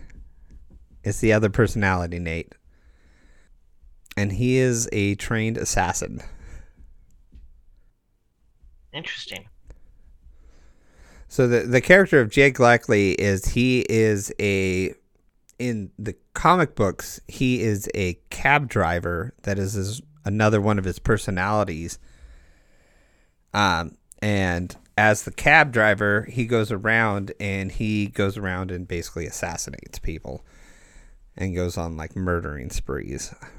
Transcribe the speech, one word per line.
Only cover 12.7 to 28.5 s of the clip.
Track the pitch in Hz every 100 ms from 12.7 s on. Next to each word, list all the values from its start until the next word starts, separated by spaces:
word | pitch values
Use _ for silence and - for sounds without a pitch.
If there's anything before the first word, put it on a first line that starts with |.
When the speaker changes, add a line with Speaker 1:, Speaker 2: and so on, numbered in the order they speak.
| 120 - 107 98
Speaker 1:
is, | - 101 95 -
he | 120 127 127 -
is | 110 110 101 - -
a, | 101 95 95 92 92 - _ _ _ _ _ -
in | 123 110 95 -
the | 107 - _
comic | - 160 180 147 -
books, | 98 - - - -
he | - 127 123
is | 110 101 - -
a | 92 87 -
cab | - 135 147 131
driver | 110 85 87 85 85 120 -
that | 101 98
is | 95
his, | 104 95 120 - - 101
another | 107 107 107
one | 101 104
of |
his | 92 -
personalities. | - 104 - 92 98 107 98 80 85 - - - - - _ _ _ _ _ _ _ _ _ _ _
Um, | 104 98 82 85 - _ -
and | 104 101 92 87 90 - _ -
as | 107 107
the | -
cab | - 147 156 147
driver, | 117 107 98 104 107 -
he | 120 113
goes | 117 104
around | 101 110 113 110 101 98 -
and | 101 98 95
he | - 107 107 101
goes | - 98 104
around | 95